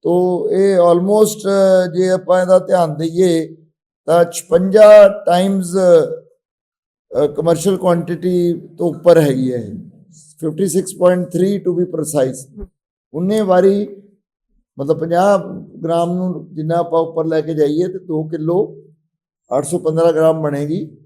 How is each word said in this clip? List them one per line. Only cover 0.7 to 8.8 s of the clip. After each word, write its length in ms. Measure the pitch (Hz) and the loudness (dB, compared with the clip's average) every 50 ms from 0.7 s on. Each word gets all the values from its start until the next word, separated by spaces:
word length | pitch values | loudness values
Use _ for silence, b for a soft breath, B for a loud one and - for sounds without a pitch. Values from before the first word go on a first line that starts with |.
| 196 | 2
almost, 720 | 180 175 175 170 175 180 196 208 214 214 214 214 214 185 196 | 4 4 4 4 2 2 0 2 2 2 2 0 -6 -4 -2
ਅ, 440 | 196 196 196 190 185 185 185 180 156 | 0 2 2 4 4 2 0 -2 -2
ਜੇ 160 | 180 185 185 | -2 0 0
ਆਪਾਂ 320 | 185 185 185 - 180 185 | -2 -2 0 0 0 0
ਇਹਦਾ 180 | 180 180 185 180 | 2 4 2 2
ਧਿਆਨ 380 | 185 - 185 180 170 156 151 | 2 2 0 0 0 -2 -2
ਦਈਏ 580 | 143 165 165 165 175 190 180 165 160 160 160 - _ _ _ _ _ _ _ _ _ _ | -6 -6 -6 0 0 0 2 2 -2 -4 -6 -12 _ _ _ _ _ _ _ _ _ _
ਤਾਂ 200 | - 160 175 170 | 0 2 2 2
ਛਪੰਜਾ 840 | 170 - - - _ 160 175 185 190 190 214 214 208 214 208 202 196 202 - - | 0 -2 -14 -6 _ 0 0 0 0 4 6 8 10 10 10 10 8 4 -2 -2
ਟਾਈਮਜ਼, 520 | - 175 175 185 196 196 190 185 170 175 190 185 180 175 160 143 - 160 - - _ _ _ _ _ _ _ _ _ _ _ _ _ _ _ _ _ - | 0 0 2 0 0 -2 -2 -4 -2 -2 2 4 6 6 4 4 0 -6 -12 -14 _ _ _ _ _ _ _ _ _ _ _ _ _ _ _ _ _ -4
ਅ, 100 | 120 147 | -2 -2
ਕਮਰਸ਼ੀਅਲ 500 | 143 - - 156 165 165 156 - 202 190 | -2 -2 -4 -2 -2 -2 0 0 -2 -2
ਕੁਆਂਟੀਟੀ 760 | 180 - 180 175 170 170 - 175 160 175 185 180 175 175 175 170 | 0 0 -2 -2 -2 -2 -6 -10 -6 -4 -2 -2 0 0 -2 -4
ਤੋਂ 360 | - - - - - | -6 -10 -18 -10 -6